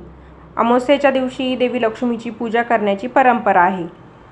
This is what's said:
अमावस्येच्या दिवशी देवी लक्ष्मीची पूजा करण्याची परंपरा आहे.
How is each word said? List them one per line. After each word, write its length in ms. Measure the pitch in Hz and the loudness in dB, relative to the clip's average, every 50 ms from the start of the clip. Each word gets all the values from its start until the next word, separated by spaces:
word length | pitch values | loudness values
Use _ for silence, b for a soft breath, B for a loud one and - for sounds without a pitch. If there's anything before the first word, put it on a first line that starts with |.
| - - B B B B B B B B B | -10 -14 B B B B B B B B B
अमावस्येच्या 540 | - 226 233 240 254 247 269 285 277 285 269 | -2 0 2 2 2 2 2 2 2 2 2
दिवशी 460 | 262 262 254 254 - - 262 254 254 | 2 0 -2 -4 -4 -4 -4 -4 -2
देवी 260 | 226 247 247 240 247 233 | -2 -2 -2 0 0 -2
लक्ष्मीची 480 | 220 220 - 254 240 233 220 - 233 | -2 -2 -2 -4 -4 -4 -4 -6 -10
पूजा 320 | 220 - 240 226 202 233 233 | -8 -8 -6 -2 -2 -2 0
करण्याची 440 | 233 240 220 208 202 202 196 - | 0 0 0 0 0 -2 -2 -4
परंपरा 540 | 247 - 277 254 247 240 226 - 202 190 185 | -2 2 2 4 4 2 2 2 2 4 4
आहे. 260 | 175 190 190 180 165 170 - - - - - - - - | 4 4 2 -2 -6 -10 -12 -18 -20 -20 -20 -20 -20 -20